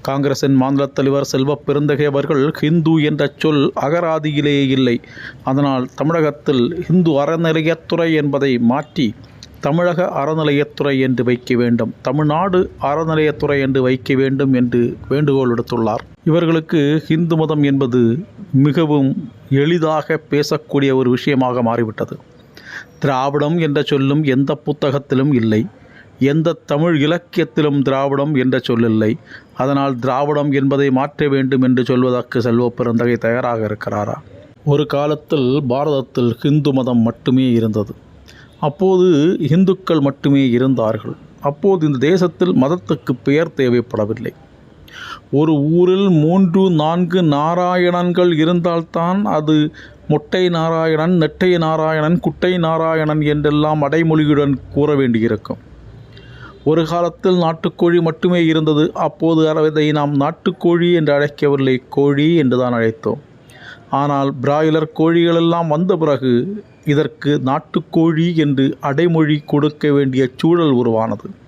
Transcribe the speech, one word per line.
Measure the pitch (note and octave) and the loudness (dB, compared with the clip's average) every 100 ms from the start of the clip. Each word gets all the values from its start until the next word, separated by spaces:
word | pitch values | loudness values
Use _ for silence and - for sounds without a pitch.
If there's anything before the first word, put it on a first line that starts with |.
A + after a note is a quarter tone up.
காங்கிரசின் | - C#3 C#3 C3+ C#3+ | -4 -2 -2 0 2
மாநில | C3+ C3 C#3 C#3 | 2 2 0 -2
தலைவர் | - C#3 C#3 | -2 0 0
செல்வ | C3 C3+ C3+ | -2 -2 -2
பெருந்தகை | D3 - C#3+ D3 C#3+ D3 | -4 -2 -2 0 0 0
அவர்கள், | C#3 C#3+ D3+ C#3+ | 0 0 0 0
"ஹிந்து | - D3 E3+ D#3 D#3+ | 0 0 2 2 2
என்ற | D3+ D3 C#3 - | 0 0 -4 -2
சொல் | D#3 D3+ C#3 - | 0 2 0 -2
அகராதியிலேயே | C#3 E3+ E3+ D#3+ D#3 D3 D3 C#3+ C3+ | -2 -2 -2 -2 -2 -2 0 0 0
இல்லை, | C3 B2+ A#2+ - - - - | 0 0 -2 -6 -20 -18 -12
அதனால் | - C3+ C#3+ C3+ B2+ | -4 -2 0 -2 -6
தமிழகத்தில் | - C#3+ E3 D3+ D3 - C3+ A#2+ E3 | -4 -2 0 -2 -2 -2 0 0 -2
ஹிந்து | F3 F3 E3 | 0 2 2
அறநிலையத்துறை | C#3 C#3+ E3 E3 D#3+ D#3+ E3 - E3+ E3+ | 2 0 0 0 0 0 -4 -4 -2 0
என்பதை | D#3 D3 C#3 C#3 B2 | 0 0 0 0 2
மாற்றி | A#2 C3 - - A#2 G#2+ - - - - | 2 0 -4 -4 -4 -4 -20 -20 -20 -8
தமிழக | D3 D#3+ F3 E3+ E3+ E3+ | -2 0 0 0 -4 -2
அறநிலையத்துறை | C#3+ D#3+ D3+ C#3+ C#3+ - C#3+ C3+ | -4 -2 0 0 -2 -2 -2 0
என்று | C3 B2+ | 0 0
வைக்க | B2 A#2+ - A#2+ | 0 -2 0 0
வேண்டும், | A#2+ A#2 A2 - | 2 0 -2 -4
தமிழ்நாடு | - C#3 D3+ D3+ F#3+ F#3 F#3 - | -4 -2 0 0 0 0 -2 -4
அறநிலையத்துறை | C3+ D3+ D#3+ D#3 D3+ - D3 C#3+ | -4 -2 -2 0 0 -2 -2 0
என்று | C3+ C3+ | 0 0
வைக்க | B2+ C3 - | 0 0 0
வேண்டும்" | C3+ C3+ C3+ C#3 | 0 0 0 0
என்று | B2+ B2 B2 A#2+ - - | 2 2 0 0 -4 -4
வேண்டுகோள் | C3+ D3+ C3+ B2+ | -2 2 2 0
விடுத்துள்ளார். | A2+ A2+ A#2+ A2+ G#2+ - - | -2 -2 -2 -2 -4 -8 -8
இவர்களுக்கு | - D#3+ E3+ E3 D#3+ E3+ C#3+ D3+ | 0 0 2 0 0 0 2 0
ஹிந்து | - D#3+ E3+ E3 | 0 -2 0 0
மதம் | D#3 D3+ | 0 0
என்பது | C#3+ C#3 C3+ B2 A#2 B2 G3+ - - | 2 2 0 2 2 0 -6 -16 -2
மிகவும் | C3+ C#3+ C#3+ D#3+ D3 C3+ E3+ - - - | 2 2 2 2 2 0 -2 -8 -16 -2
எளிதாக | C3+ C#3+ F3 D#3+ D#3 D3 D#3 - | 0 2 0 0 -2 -2 -6 -2
பேசக்கூடிய | C#3+ D3 D#3 - C#3+ C#3 | -2 0 -4 -2 -2 2
ஒரு | C3 B2 | 2 2
விஷயமாக | B2 - C#3 B2+ B2 | 0 0 0 0 0
மாறிவிட்டது. | A#2 A#2 A2+ - - - - - - - - - - - | -2 -2 -4 -6 -10 -10 -18 -20 -20 -20 -20 -18 -20 -6
திராவிடம் | C#3+ C3 C3+ C#3+ D3 E3+ | -2 0 -2 -2 -2 0
என்ற | D#3+ D3 | 0 -2
சொல்லும் | C#3+ D3 C3+ D3 | 0 0 0 0
எந்த | D3+ B2+ C#3 | 0 0 0
புத்தகத்திலும் | C#3+ - D3 D3 C#3 C#3 C3 C3+ | -2 -4 -4 -2 -2 -2 -2 0
இல்லை, | C3 A2+ G#2+ E3 - - - - - | 0 2 0 -2 -10 -20 -20 -20 -2
எந்த | C3+ D3+ D#3+ D#3+ - | 0 0 -2 -4 -4
தமிழ் | D3 E3+ D#3+ | -2 0 0
இலக்கியத்திலும் | D3 E3+ - - - - D3+ C#3+ | 0 -2 -4 -4 -4 0 0 0
திராவிடம் | C#3 C3+ C#3 C#3 C#3+ | 0 0 -2 -2 -2
என்ற | D3 B2+ C3 | 0 0 -2
சொல் | - A#2 | -2 0
இல்லை. | A#2 A2 A2 A2+ - - - | 2 2 0 -2 -10 -20 -20
அதனால் | - C3 C#3 C#3 B2+ | -4 -2 0 -2 -2
திராவிடம் | B2+ B2+ D3 D3 D3 | -2 -2 -2 -2 0
என்பதை | C#3 C3+ C#3 C#3 | 0 0 2 2
மாற்ற | B2+ C#3+ - D3 | 0 -2 -2 0
வேண்டும் | C3+ C3 C3 | 0 0 0
என்று | C3 B2 | 2 2
சொல்வதற்கு | B2 B2+ B2+ B2 A#2+ B2+ | 0 0 0 -2 -4 -4
செல்வ | A#2+ A#2 B2 | 0 0 0
பெருந்தகை | A#2+ A#2+ A2+ A#2+ A#2 | -2 -2 0 0 0
தயாராக | A2+ A#2 B2+ A#2 | 0 -2 -2 -2
இருக்கிறாரா? | G#2+ G#2+ - G#2 G#2 - - - - - | -4 -6 -6 -4 -4 -8 -12 -20 -20 -10
ஒரு | - C#3+ D3+ | -2 0 0
காலத்தில் | C#3+ D3 D3+ - D#3+ B2 C#3 C#3 | -2 -2 -4 -2 -2 0 0 -2
பாரதத்தில் | B2+ D3 C#3 C3 - A#2+ A2 | -2 0 -2 -4 -2 -2 0
ஹிந்து | D3+ D3+ D3 | 0 2 2
மதம் | C3+ B2+ A#2+ | 0 0 2
மட்டுமே | A2+ A2+ - B2+ C3 | 0 -2 0 0 2
இருந்தது. | A#2 A2+ G#2+ G2+ - - - - - - - | 2 0 -2 -4 -8 -20 -20 -20 -20 -20 -6
அப்போது | D#3 - F#3+ F#3 F#3 D#3 D#3 G3 D#3 | -6 0 0 4 4 4 2 0 0
இந்துக்கள் | E3 F#3+ F#3 - D#3+ | 2 2 0 0 0
மட்டுமே | C#3 C#3 C#3+ C#3 C3+ | 0 -2 0 2 2
இருந்தார்கள். | A#2+ C3 B2 A2 A2 - - - - | 2 2 0 0 -2 -6 -14 -18 -8
அப்போது | C#3+ C#3+ G3+ F#3+ D#3 | -6 -2 0 2 0
இந்த | C3+ | 0
தேசத்தில் | C#3 F#3 F3 D#3+ F3+ | 2 2 0 0 0
மதத்துக்கு | F#3 C3 F3+ - D3+ - C3 | 2 0 -2 -4 -6 -4 -4
பெயர் | - C#3+ E3 - | 0 0 0 -2
தேவைப்படவில்லை. | B2+ A#2+ A#2 A2 G#2 A2 A#2 - - - - - - - - - - | 0 0 -2 -4 -4 -4 -8 -12 -20 -20 -20 -20 -20 -20 -18 -18 -4
ஒரு | C3+ D#3+ D3+ D3 | 0 2 2 2
ஊரில் | E3+ F3+ F#3 G3 | 2 4 2 4
மூன்று | E3 D3+ F#3 F#3+ F3+ F#3+ | 4 4 4 2 4 2
நான்கு | E3 D3+ E3+ F3+ F3+ | 2 0 0 0 0
நாராயணன்கள் | E3+ C#3+ D#3 F3 F3+ F3+ F3 F3 F3+ F3 F3+ D#3+ | 2 2 0 0 0 0 0 0 0 2 2 2
இருந்தால்தான் | D#3+ F3 E3+ E3+ E3 F3 E3+ F#3+ | 2 2 0 -2 -4 -4 -2 -2
அது | G#3 D#3+ D3+ D#3 D3+ - - - - | -2 -2 2 0 0 -4 -20 -20 -2
மொட்டை | D3+ D3 F#3+ F3+ | -2 0 0 0
நாராயணன், | E3+ D#3+ E3 D#3+ D#3 D#3+ F3+ | 0 -2 0 0 0 0 2
நெட்டை | D3+ - F#3 F3 | 0 0 0 2
நாராயணன், | D#3+ D#3+ D#3 D#3 D3+ F3 | 0 0 0 0 0 0
குட்டை | - D3 F3+ F#3 | -2 -2 -2 0
நாராயணன் | E3 D#3+ D#3+ E3 D3+ D3+ | 0 0 -2 -2 -2 0
என்றெல்லாம் | D3 D3 D3 D3 D3+ D#3 | 0 0 0 0 0 0
அடைமொழியுடன் | C#3+ D#3 E3 D#3+ D3+ D3 C#3+ C3 - | 0 0 2 2 2 2 2 -2 -4
கூற | - D3 | -2 0
வேண்டியிருக்கும். | D3 C3+ A2+ A2+ G#2+ - - - - - - - - - - - - | 2 2 2 0 -2 -6 -14 -14 -20 -20 -20 -20 -20 -20 -20 -20 -6
ஒரு | - D#3+ | 0 0
காலத்தில் | D#3+ E3+ F3 E3+ F#3+ F3+ | 0 -2 -2 -2 0 2
நாட்டுக்கோழி | E3 D#3+ - - E3+ F3 | 0 -2 -6 0 2 2
மட்டுமே | D#3+ D#3+ F3+ F3+ E3 | 0 -2 -2 0 2
இருந்தது. | D#3+ D#3 D3+ D#3+ | 2 2 2 0
அப்போது | - E3 - D#3+ D#3+ D#3 | -2 -6 -2 0 2 2
அதை | D#3 D#3 D#3 D3+ | 2 0 0 0
நாம் | D3+ C#3+ | 0 0
நாட்டுக்கோழி | D3 C#3 E3+ - F3+ F3 E3+ F3 | 0 -2 -2 -6 -2 0 2 2
என்று | F3 D3+ | 2 2
அழைக்கவில்லை, | C#3+ C#3+ - D3 C#3 C3+ B2+ - | 0 0 0 0 2 0 0 -2
கோழி | - C#3+ C#3+ D3+ E3+ | 0 0 2 2 2
என்றுதான் | C3+ B2 B2 | 2 2 0
அழைத்தோம். | B2 A2+ A2 A2 A2 - - - - - - - | 0 -2 -2 -6 -6 -10 -20 -20 -20 -20 -20 -6
ஆனால் | C3+ C#3+ C#3+ C#3 C#3+ | -2 0 0 -2 -2
பிராய்லர் | B2+ D3 D#3+ D#3 D#3 | -2 0 2 0 -2
கோழிகளெல்லாம் | - D#3+ E3+ E3+ E3+ E3 E3+ E3 | 0 2 2 2 2 2 0 -2
வந்த | D3+ F#3 F3+ | -2 0 0
பிறகு | D#3+ C3+ B2+ A#2+ D#3 G#3 - - | 0 0 2 0 0 -8 -14 -12
இதற்கு | - C#3+ C#3+ - C#3+ C#3+ | -2 0 0 -4 -2 -2
நாட்டுக்கோழி | C3 C#3+ - F3 E3 - E3 D#3+ E3+ E3 | 0 -4 -4 -8 -2 0 0 2 0 0
என்று | D3 C3+ C3+ - | 0 0 -2 -2
அடைமொழி | D3 C#3 F3 D#3+ D#3 D3+ - | -6 -2 0 2 0 -2 -2
கொடுக்க | D3 D3 D3 D3+ | 0 0 -2 0
வேண்டிய | C#3+ C#3 B2+ B2+ - | 2 0 0 -2 0
சூழல் | D#3+ F3 D#3+ | 0 2 2
உருவானது. | B2 A#2+ A2 A2 G#2 - - | 2 2 0 -2 -6 -10 -20